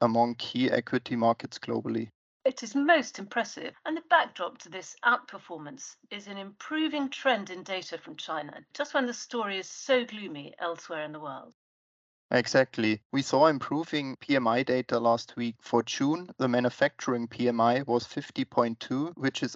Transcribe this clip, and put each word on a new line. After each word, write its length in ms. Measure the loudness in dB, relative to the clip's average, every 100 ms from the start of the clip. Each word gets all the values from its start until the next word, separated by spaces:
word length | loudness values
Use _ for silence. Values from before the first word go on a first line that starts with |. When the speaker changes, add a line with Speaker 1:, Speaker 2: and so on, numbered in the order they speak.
Speaker 1:
among 340 | 2 4 2
key 340 | 0 -4 0 2
equity 460 | 2 0 -2 -2
markets 460 | 2 2 2 -4 -12
globally. 460 | -4 -4 -2 -4 -4 _ _ _
Speaker 2:
It 180 | -2 -2
is 120 | -4
most 440 | 0 4 4 2 -10
impressive, 560 | -6 -4 -4 -8 -12 -10
and 100 | -6
the 80 | -4 4
backdrop 480 | 4 4 -4 -8 -8
to 120 | -14
this 260 | -14 -14 -2
outperformance 920 | 2 2 -2 -16 -12 -12 -12 -14 -18 -20 -16
is 180 | -14 -12
an 100 | -12
improving 720 | -12 -14 -6 -2 0 0 -4
trend 400 | 0 2 2 0
in 120 | -10
data 360 | -6 -8 -6 -12
from 180 | -12 -14
China, 440 | -6 -6 -6 -12 -14
just 220 | -6 -2
when 100 | 0
the 80 | -2
story 460 | -4 -8 -4 -4 -4
is 100 | -8
so 380 | -8 2 2 2
gloomy 480 | -8 -10 -10 -12 -6
elsewhere 440 | -6 -6 -8 -8
in 100 | -8
the 80 | -8
world. 320 | -10 -12 -14 _ _ _ _ _ _ _ 0
Speaker 1:
Exactly. 720 | 0 4 4 4 2 2 0 -2
We 80 | -2
saw 280 | 2 6 6
improving 680 | 4 -2 -4 -2 -4 -4 -6
P 180 | 2
M 140 | 4 4
I 140 | 2
data 360 | 2 0 2 2
last 380 | 4 4 0 -6
week. 200 | -6 -6
For 220 | 0 2
June, 480 | 2 0 0 0 -4 -2
the 100 | 2
manufacturing 800 | 2 2 2 0 0 -2 -2 -4
P 200 | 0 0
M 120 | 4
I 220 | 4 4 2
was 200 | 0 0
fifty 400 | -10 -8 -6 -2
point 340 | 2 0 0
two, 320 | -4 -4 -4 -2
which 260 | -2 -2
is 120 | -6